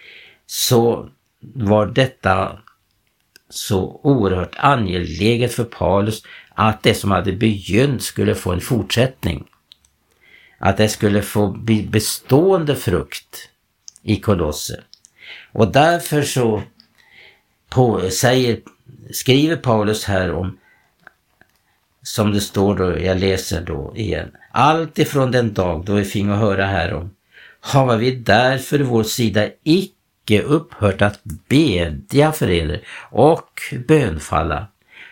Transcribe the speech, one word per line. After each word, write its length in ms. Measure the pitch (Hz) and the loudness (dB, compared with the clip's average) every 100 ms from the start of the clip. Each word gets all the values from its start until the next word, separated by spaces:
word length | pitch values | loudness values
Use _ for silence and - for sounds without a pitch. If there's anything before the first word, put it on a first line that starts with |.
| - - - _ - | -20 -20 -20 _ -12
så 600 | - - 120 117 87 - _ _ _ | -6 2 2 2 0 -8 _ _ _
var 460 | - 135 101 107 104 | -16 -4 2 4 2
detta 720 | 135 131 - 95 92 98 - - _ _ _ _ _ _ _ _ | 0 -2 0 0 0 -2 -8 -20 _ _ _ _ _ _ _ _
så 520 | - - 95 95 - | -12 -2 -2 -2 -2
oerhört 520 | 147 135 98 92 90 - | 2 2 2 0 -4 -2
angeläget 960 | 143 131 98 90 85 80 107 117 123 | 0 2 0 -2 -4 0 0 2 0
för 100 | - | -4
Paulus 580 | 110 - 85 98 107 110 - - - | -6 -2 0 2 0 -4 -12 -20 -10
att 280 | - 107 107 | -2 0 2
det 120 | 120 | 0
som 160 | 104 98 | 0 0
hade 220 | 92 92 | 0 0
begynt 720 | 92 110 101 90 101 143 123 | 0 0 0 0 0 0 -2
skulle 320 | - - 104 | -6 -2 -2
få 180 | 101 - | -2 -2
en 80 | 90 | -4
fortsättning. 840 | - 117 - 117 131 - 87 78 - _ _ _ _ _ _ _ _ - _ _ | -2 -2 0 0 -2 -2 -6 -6 -10 _ _ _ _ _ _ _ _ -20 _ _
Att 180 | 95 98 | -2 2
det 120 | 107 | 0
skulle 340 | - 107 101 | 0 0 0
få 260 | 101 107 104 | 0 -2 -2
bli 340 | 113 110 107 | -2 0 0
bestående 920 | 92 110 - - - 135 190 190 147 131 | 0 -2 -2 -6 2 4 4 2 0 -4
frukt 720 | - 87 71 - - - - _ _ _ - - | -2 -2 -4 -12 -16 -20 -20 _ _ _ -20 -8
i 140 | - 101 | -2 0
Kolosse. 640 | - 92 76 76 - - - - _ _ - - - | 0 0 -2 -4 -10 -12 -16 -20 _ _ -20 -20 -8
Och 200 | - 107 | 0 2
därför 500 | 123 160 170 - 147 | 4 4 2 -2 -2
så 400 | - 135 117 107 - _ _ _ _ - - _ _ _ _ | 0 0 0 -2 -6 _ _ _ _ -20 -20 _ _ _ _
på, 420 | 127 123 98 92 | 2 2 2 -2
säger, 500 | - 123 131 123 107 - _ - - - | 0 2 2 2 -2 -8 _ -20 -20 -14
skriver 440 | - - 135 156 165 | -4 2 4 2 0
Paulus 480 | 131 110 104 107 | 0 2 0 -2
här 280 | - 95 92 | -2 -2 -2
om, 260 | 80 92 - _ _ _ _ - _ _ _ _ _ _ _ _ _ | -2 -6 -8 _ _ _ _ -20 _ _ _ _ _ _ _ _ _
som 300 | - - 104 | -6 -2 0
det 80 | 101 | 0
står 360 | - 104 98 95 | -2 0 2 2
då, 220 | 92 80 | 0 0
jag 220 | 90 92 | 0 0
läser 400 | 95 90 - 82 | 0 0 -2 -6
då 320 | 85 76 73 - | -6 -8 -8 -8
igen: 340 | - 82 90 - - | -6 -6 -8 -16 -6
"Allt 460 | - 139 160 156 - | 0 2 2 -2 -2
ifrån 320 | 143 143 131 | -2 0 0
den 240 | 123 117 | 0 0
dag 300 | 101 90 80 | 0 -2 -4
då 100 | 92 | -2
vi 100 | 104 | -2
fingo 300 | 101 104 101 | 0 -2 -2
höra 320 | 101 110 95 98 | 0 0 0 0
härom, 440 | 95 85 76 90 - _ - - _ | 0 -2 -4 -10 -16 _ -20 -20 _
hava 360 | - 139 127 113 | 0 2 4 2
vi 200 | 123 127 | 0 -2
därför 600 | 110 104 127 135 - 147 | 2 4 4 0 -2 -2
vår 240 | 131 117 | 2 0
sida 460 | 107 - 113 104 107 - | 0 0 0 0 -2 -2
icke 800 | 151 180 190 _ _ _ - 104 | 0 2 0 _ _ _ 0 0
upphört 600 | 87 160 160 - 104 95 | 2 -2 -2 -2 -2 2
att 180 | 104 - - 80 - | 0 -2 -12 -12 0
bedja 840 | 135 160 87 82 71 - 139 151 | 2 4 2 -2 -6 -2 2 2
för 180 | 151 123 | 2 0
er 340 | 87 78 76 - - - | 0 -2 -6 -10 -18 -6
och 400 | 107 143 165 - - - - 123 | 4 4 4 -4 -16 -12 -6 2
bönfalla 800 | 156 113 78 - 80 80 76 107 _ _ - - | 2 2 -4 -2 -2 -2 -4 -8 _ _ -20 -20